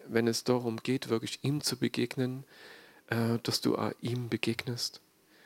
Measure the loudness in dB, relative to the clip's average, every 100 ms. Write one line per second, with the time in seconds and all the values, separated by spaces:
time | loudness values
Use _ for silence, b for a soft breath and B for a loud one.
0 | 0 4 4 2 4 2 2 -2 0 -2
1 | 2 0 0 -4 -2 0 -2 0 0 2
2 | 0 0 -2 -2 -10 B B B B B
3 | -4 0 2 0 0 0 2 2 0 -4
4 | -4 -4 -2 0 0 -2 -4 -4 -4 -6
5 | _ _ b b